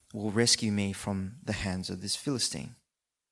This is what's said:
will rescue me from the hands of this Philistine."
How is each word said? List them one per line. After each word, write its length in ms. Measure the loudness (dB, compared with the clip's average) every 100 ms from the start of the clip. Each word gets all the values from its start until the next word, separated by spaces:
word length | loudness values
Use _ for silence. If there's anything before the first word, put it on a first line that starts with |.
| _
will 180 | -6 0
rescue 400 | 4 6 6 4
me 220 | 2 0
from 480 | -2 -2 -2 -2 -6
the 120 | -4
hands 340 | -2 -2 -2 -4
of 140 | -4
this 120 | -4
Philistine." 600 | -2 -2 0 0 -2 -8 -12 _ _ _ _ _